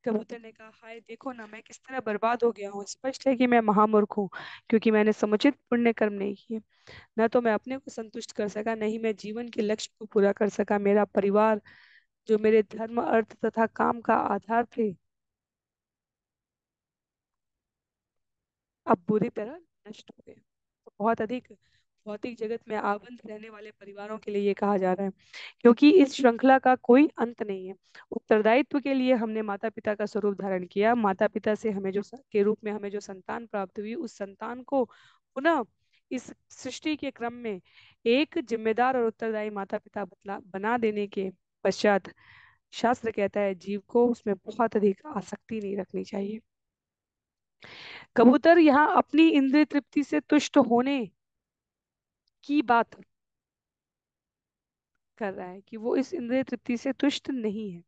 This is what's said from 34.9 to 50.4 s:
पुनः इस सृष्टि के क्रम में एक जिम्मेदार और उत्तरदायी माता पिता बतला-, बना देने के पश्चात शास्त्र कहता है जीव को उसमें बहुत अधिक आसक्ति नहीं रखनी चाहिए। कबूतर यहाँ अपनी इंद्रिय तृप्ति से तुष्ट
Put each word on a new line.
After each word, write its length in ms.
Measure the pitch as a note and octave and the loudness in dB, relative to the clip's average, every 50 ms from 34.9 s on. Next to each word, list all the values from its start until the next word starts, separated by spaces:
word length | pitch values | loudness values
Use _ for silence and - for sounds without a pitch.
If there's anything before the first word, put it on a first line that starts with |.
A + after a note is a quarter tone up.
| _ _ _ _ _ _ _ _ _ | _ _ _ _ _ _ _ _ _
पुनः 300 | C4 C4+ E4 E4 G3+ - _ _ _ _ _ _ _ _ _ | -2 0 0 0 0 -2 _ _ _ _ _ _ _ _ _
इस 220 | C4+ B3+ - - - _ _ _ | -10 -10 -10 -12 -20 _ _ _
सृष्टि 460 | - - - C4 A#3+ - - D#4 D4+ | -20 -14 -14 -14 -14 -8 -6 -6 -6
के 140 | D4 - C#4 | -4 -8 -10
क्रम 220 | - - A#3 A#3 | -8 -8 -10 -10
में 280 | A#3+ A#3+ A#3+ A3 G3+ F3+ _ _ _ - _ _ _ _ _ | -10 -10 -10 -10 -10 -10 _ _ _ -20 _ _ _ _ _
एक 320 | A3+ A#3 C4+ D#4 _ - E4 | 2 4 4 2 _ -4 -8
जिम्मेदार 580 | B3 - A#3 A3 A3 A3 A3 G#3 B3 C4 C4 | -6 -4 -6 -4 -2 -2 0 2 0 0 2
और 80 | B3+ A#3 | 0 -2
उत्तरदायी 460 | A3+ A3 _ A#3 A3+ A3 G#3+ G#3+ G#3+ | -2 -4 _ -8 -6 -6 -6 -6 -8
माता 280 | G#3 G3+ G3 _ - G3+ | -8 -10 -8 _ -8 -10
पिता 260 | _ G3+ _ A3 G3+ | _ -10 _ -10 -10
बतला-, 420 | F3+ - _ _ G3+ G3 - B3 | -10 -12 _ _ -12 -12 -12 -14
बना 320 | F#3 F3 F#3+ G3+ A3 A#3+ B3 | -14 -12 -6 -4 -2 -2 0
देने 280 | A3+ A3 G#3+ G#3 G3+ | 0 -2 -2 -2 -6
के 260 | G3+ - G#3 F#3+ F#3 - _ _ _ _ _ - | -6 -6 -8 -8 -8 -10 _ _ _ _ _ -2
पश्चात 380 | G3 F#3+ - - G#3 G3+ F#3+ - - - _ _ _ - - - _ _ _ _ _ | -2 -2 2 2 2 2 2 0 -6 -20 _ _ _ -20 -20 -20 _ _ _ _ _
शास्त्र 380 | - - - A3+ B3+ - - A3+ | -8 -2 0 0 0 0 -4 -6
कहता 300 | G#3+ - G3+ G3 - G#3 | -4 -2 -4 -2 -2 -2
है 140 | G3+ G3 G3 | -2 -2 -4
जीव 280 | E3+ - G3 G3+ G3+ _ _ | -6 -8 -8 -8 -8 _ _
को 180 | - A#3+ A#3+ | 2 2 2
उसमें 300 | A#3+ A#3+ - _ G#3+ G3 | 2 2 -2 _ -4 -4
बहुत 400 | F#3 _ - - - A3+ A3 - | -4 _ -14 -2 -2 -2 0 0
अधिक 300 | A3 G3 G3+ G3 _ _ | 2 2 2 0 _ _
आसक्ति 540 | D4+ D4+ G#3 F#3+ - - - _ - A3+ A3 | -10 -10 -10 -10 -10 -16 -18 _ -12 -10 -10
नहीं 160 | G3+ G3 G3 | -8 -8 -8
रखनी 280 | G3+ F#3 _ - F#3+ F#3+ | -8 -8 _ -10 -10 -10
चाहिए। 360 | - - G3 G3 G3+ A3 A3+ _ _ _ _ _ _ _ _ _ _ _ _ _ _ _ _ _ _ _ _ _ _ _ _ - - - - - - - - - _ _ | -8 -8 -8 -6 -8 -10 -12 _ _ _ _ _ _ _ _ _ _ _ _ _ _ _ _ _ _ _ _ _ _ _ _ -20 -20 -20 -20 -20 -18 -18 -20 -20 _ _
कबूतर 420 | B3 B3+ A#3+ C4 D4 - E4 E4+ F4 | 6 8 8 6 8 6 6 8 8
यहाँ 380 | D#4+ D4+ B3+ C#4+ D4+ - F4+ | 8 8 6 6 4 4 2
अपनी 320 | - - _ - D4 E4 E4 | 0 0 _ 4 4 6 6
इंद्रिय 360 | D#4+ C#4+ C4+ C4+ C4 D4+ D4+ | 6 4 2 4 4 4 2
तृप्ति 400 | - - C#4+ A#3 _ - D4 C#4 | 2 0 -4 -4 _ -4 -4 -4
से 160 | - D4+ D4+ | -2 -4 -4
तुष्ट 380 | - _ D4 D4+ | 0 _ 2 2